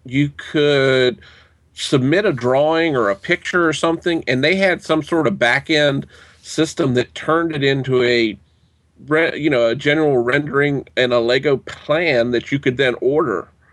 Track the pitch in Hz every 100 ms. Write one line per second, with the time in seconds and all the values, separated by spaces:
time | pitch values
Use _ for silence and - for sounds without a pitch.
0 | - 131 143 - - 160 147 139 135 131
1 | 127 113 - - _ _ _ - - 143
2 | 127 175 208 135 120 127 151 165 165 135
3 | 104 98 - 175 - 180 170 151 165 165
4 | 180 165 - 127 147 190 190 170 - 160
5 | 147 170 139 101 120 131 143 156 147 139
6 | - - - _ - - 156 - 139 123
7 | 123 - - 160 165 156 139 135 131 127
8 | 120 120 113 101 _ _ _ _ _ _
9 | 131 156 165 98 151 131 117 117 143 151
10 | 151 131 120 143 147 139 143 139 - -
11 | 127 123 117 131 147 - - - - 156
12 | 170 127 117 120 - 139 143 123 131 117
13 | 127 147 156 92 - _ _